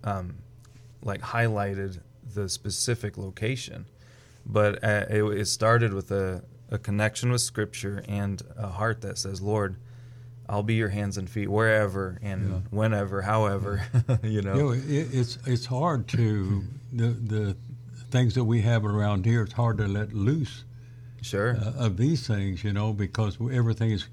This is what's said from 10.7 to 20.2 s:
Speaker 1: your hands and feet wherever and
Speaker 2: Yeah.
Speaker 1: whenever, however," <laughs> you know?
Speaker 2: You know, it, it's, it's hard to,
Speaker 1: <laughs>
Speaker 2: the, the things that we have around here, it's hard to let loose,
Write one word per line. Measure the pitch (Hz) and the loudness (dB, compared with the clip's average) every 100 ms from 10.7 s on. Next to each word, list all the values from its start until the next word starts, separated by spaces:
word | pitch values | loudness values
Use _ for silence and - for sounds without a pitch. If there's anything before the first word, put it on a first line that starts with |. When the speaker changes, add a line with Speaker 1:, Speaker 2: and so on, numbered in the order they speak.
Speaker 1:
your | 113 107 | 2 2
hands | 101 101 98 | 0 -2 -4
and | 90 | -6
feet | 110 98 | -4 0
wherever | 104 113 107 104 95 95 90 | 2 4 4 4 0 -4 -6
and | 104 95 98 | -6 -2 -2
Speaker 2:
Yeah. | 92 92 | -2 -2
Speaker 1:
whenever, | 101 110 107 101 98 | 0 2 2 0 -2
however," | 95 110 104 98 95 101 - 123 | 2 2 4 2 0 -2 2 2
<laughs> | 117 123 | 4 2
you | 110 107 | 2 0
know? | 98 131 | 2 2
Speaker 2:
You | |
know, | 147 | 2
it, | 120 139 143 139 | 2 0 -2 0
it's, | 127 120 - - | 0 0 -2 -2
it's | 123 123 | -2 0
hard | 127 170 139 - | 0 2 0 0
to, | 110 113 104 95 101 95 139 | 2 2 2 2 0 -2 -10
Speaker 1:
<laughs> | - | -8
Speaker 2:
the, | 123 117 | 0 0
the | 113 113 107 104 95 - - - - - | 0 -2 0 0 -2 -8 -16 -16 -16 -2
things | 127 123 | 2 4
that | 127 | 4
we | 113 117 | 4 4
have | 107 117 | 4 4
around | 107 104 104 101 101 | 4 2 2 2 4
here, | 117 | 4
it's | 107 | 2
hard | 120 117 107 | 2 2 2
to | 104 | 2
let | 101 104 | 0 -2
loose, | 110 | 0